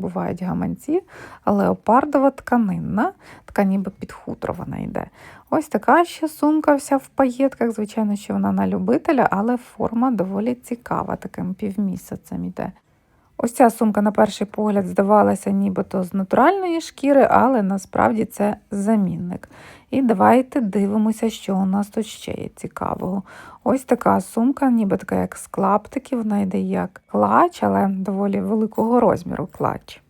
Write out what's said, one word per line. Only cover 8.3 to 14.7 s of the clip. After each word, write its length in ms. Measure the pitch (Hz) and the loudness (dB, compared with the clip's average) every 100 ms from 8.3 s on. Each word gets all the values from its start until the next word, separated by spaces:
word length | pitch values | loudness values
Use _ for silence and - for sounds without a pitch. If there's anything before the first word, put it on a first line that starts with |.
вона 200 | 196 196 | -2 0
на 140 | 190 190 | 0 0
любителя, 640 | 190 185 269 - 269 - | -2 0 0 2 2 2
але 260 | 196 226 247 | 2 -2 -2
форма 540 | - - 233 226 262 | -6 -6 -4 0 0
доволі 440 | 214 190 196 233 | 0 -2 -2 -4
цікава, 640 | 247 - 240 - - - - | -6 -8 -10 -6 -6 -4 -8
таким 380 | 196 - 180 | -8 -8 -8
півмісяцем 880 | 190 202 196 196 185 - - - 180 | -6 -6 -4 -4 -4 -10 -14 -10 -8
йде. 280 | 180 - - - _ _ _ _ _ - | -8 -6 -8 -10 _ _ _ _ _ -6
Ось 160 | 240 | -6
ця 160 | - 233 | 4 4
сумка, 320 | 226 220 208 | 4 0 2
на 100 | 208 | 0
перший 340 | 208 208 - 208 | 2 0 0 -8
погляд, 400 | - 214 | -2 0